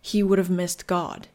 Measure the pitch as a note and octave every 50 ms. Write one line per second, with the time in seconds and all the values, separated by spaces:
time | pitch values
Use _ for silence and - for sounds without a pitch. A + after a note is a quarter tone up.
0 | - - - G#3 G3+ F#3+ G3 F#3+ F#3 F3+ F3+ F3+ F3 F3 - - - - F#3 F3
1 | E3 - - - - - _